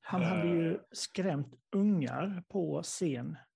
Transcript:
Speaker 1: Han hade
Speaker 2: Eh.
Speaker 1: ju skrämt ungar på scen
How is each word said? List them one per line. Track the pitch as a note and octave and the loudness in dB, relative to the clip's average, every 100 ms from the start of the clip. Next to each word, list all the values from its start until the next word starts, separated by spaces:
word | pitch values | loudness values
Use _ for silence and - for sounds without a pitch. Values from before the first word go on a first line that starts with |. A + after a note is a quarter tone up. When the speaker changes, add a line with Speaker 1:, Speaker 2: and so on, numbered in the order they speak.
Speaker 1:
Han | - F3+ | -2 0
hade | E3+ F3+ E3+ | 2 2 2
Speaker 2:
Eh. | E3+ | 2
Speaker 1:
ju | E3 F3 - | 2 0 -6
skrämt | - - - F#3 C#3+ C#3 - _ | -10 -8 -2 0 0 -4 -10 _
ungar | G3 G#3 F#3+ C3 B2+ F3 F#3+ - | 2 4 4 2 -2 -4 -4 -6
på | G3+ E3 D3 | -2 0 -2
scen | E3+ - F3 B2+ C3 D#3 - | -4 -2 -2 -2 -4 -10 -14